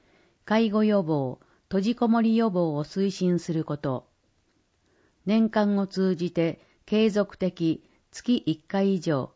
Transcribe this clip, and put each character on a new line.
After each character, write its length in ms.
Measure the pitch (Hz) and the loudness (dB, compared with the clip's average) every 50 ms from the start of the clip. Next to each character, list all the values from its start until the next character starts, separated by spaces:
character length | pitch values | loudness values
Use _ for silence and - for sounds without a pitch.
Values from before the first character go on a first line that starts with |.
| _ _ _ _ _ _ _ _ _ | _ _ _ _ _ _ _ _ _
介 240 | - 214 220 226 220 | 0 0 2 2 2
護 140 | 202 214 214 | 2 2 2
予 180 | 214 208 202 | 2 2 2
防、 380 | 180 151 160 147 135 127 123 - _ _ _ _ _ _ | 2 0 -2 -2 -2 -4 -6 -10 _ _ _ _ _ _
閉 120 | - 190 | -2 -2
じ 140 | 190 214 240 | 0 0 0
こ 120 | 240 247 233 | 0 2 2
も 140 | 226 233 | 2 4
り 160 | 220 226 226 226 | 4 2 2 2
予 100 | 233 226 | 2 2
防 240 | 180 180 175 160 147 | 2 0 0 0 0
を 80 | 147 151 | -2 -6
推 260 | - - 190 196 196 | -6 -2 -2 -2 -2
進 300 | 190 - 185 180 180 170 | -2 0 0 0 0 0
す 120 | 175 - | 0 -2
る 120 | 170 160 156 | -4 -4 -2
こ 120 | - 147 143 | -4 -6 -6
と。 300 | - 147 131 120 - _ _ _ _ _ _ _ _ _ _ _ _ _ _ _ _ _ _ _ _ _ _ _ _ | -4 -4 -4 -4 -6 _ _ _ _ _ _ _ _ _ _ _ _ _ _ _ _ _ _ _ _ _ _ _ _
年 240 | 185 208 226 226 220 | 0 2 2 2 2
間 280 | - 220 208 202 202 202 | 2 0 2 2 2 0
を 80 | 196 | -2
通 300 | 190 - 190 190 190 185 | -2 -2 -2 0 0 0
じ 160 | 160 170 175 | -2 -4 -4
て 280 | 170 170 165 165 - - _ _ _ _ _ - | -2 0 -2 -2 -2 -6 _ _ _ _ _ -4
継 240 | - 214 220 220 | 0 2 2 2
続 260 | 190 208 202 196 - - | 2 0 -2 -2 -4 -4
的、 460 | 190 180 180 - 165 160 156 - - _ _ _ _ _ | -4 -4 -4 -2 -2 -2 -2 -2 -6 _ _ _ _ _
月 280 | _ - - - 247 240 | _ -12 -2 0 0 0
一 260 | - - 160 - _ | 0 -4 -6 -6 _
回 320 | _ - 196 196 196 196 | _ -2 0 0 2 0
以 40 | 185 | 0
上 320 | 160 165 156 135 127 - - | 0 -2 -2 -2 -2 -6 -10